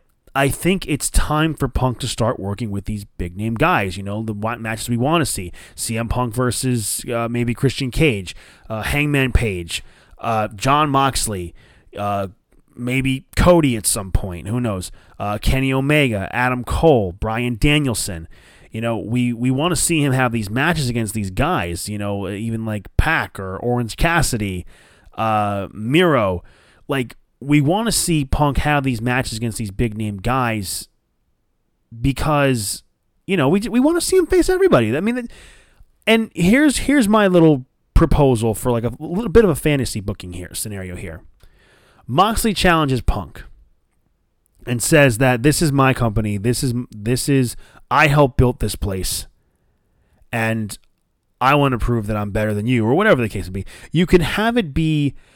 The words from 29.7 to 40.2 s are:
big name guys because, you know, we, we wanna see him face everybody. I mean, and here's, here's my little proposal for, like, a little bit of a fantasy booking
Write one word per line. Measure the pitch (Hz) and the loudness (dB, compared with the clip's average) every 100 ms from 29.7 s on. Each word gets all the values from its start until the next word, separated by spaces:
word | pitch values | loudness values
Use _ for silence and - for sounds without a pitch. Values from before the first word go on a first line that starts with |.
big | 95 120 107 | -4 -4 -4
name | 107 98 | -6 -4
guys | 113 131 120 110 92 - - _ _ _ _ _ _ _ _ _ _ 117 | -2 0 0 -2 -6 -10 -12 _ _ _ _ _ _ _ _ _ _ -4
because, | 131 131 156 147 139 123 101 - - _ _ _ - | -2 0 0 2 2 0 -2 -8 -14 _ _ _ -2
you | 190 | 0
know, | 135 | 2
we, | 196 | 2
we | 220 233 | 0 2
wanna | 285 339 | 2 2
see | - 370 | 2 2
him | 330 | 4
face | 370 370 | 2 2
everybody. | 370 381 143 107 139 | 4 4 4 4 0
I | |
mean, | 208 247 240 - - - _ _ _ _ - | 0 -2 -6 -14 -20 -20 _ _ _ _ 2
and | 226 214 | 2 2
here's, | - 175 262 302 - | 0 4 6 6 2
here's | - 285 208 | 2 2 4
my | 214 196 | 4 6
little | 180 160 143 - _ _ | 6 6 6 0 _ _
proposal | - 160 - 139 117 113 | 4 4 6 4 4 0
for, | 104 127 | -2 -2
like, | 117 | -2
a | 117 117 | -2 -6
little | 160 175 226 | -6 -4 2
bit | 220 | 6
of | 202 | 6
a | |
fantasy | 139 156 143 117 113 | 4 0 0 -2 -4
booking | 98 101 | -6 -8